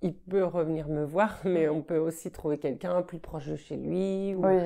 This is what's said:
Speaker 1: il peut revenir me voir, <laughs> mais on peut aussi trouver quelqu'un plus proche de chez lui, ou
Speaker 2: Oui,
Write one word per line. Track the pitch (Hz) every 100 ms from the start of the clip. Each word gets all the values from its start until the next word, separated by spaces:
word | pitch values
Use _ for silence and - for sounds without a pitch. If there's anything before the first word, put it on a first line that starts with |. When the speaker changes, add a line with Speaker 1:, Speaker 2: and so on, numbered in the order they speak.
Speaker 1:
il | 180 -
peut | - 196
revenir | 180 165 156 160 151
me | 151
voir, | 147 165 214 190
<laughs> |
mais | 190 175 160
on | 156
peut | 156 165
aussi | 160 160 185
trouver | - 156 147
quelqu'un | 147 - 180 180
plus | 180 165
proche | - 156 143
de | 151
chez | - 139
lui, | 143 175 190 190 196
ou | 190
Speaker 2:
Oui, | 190 190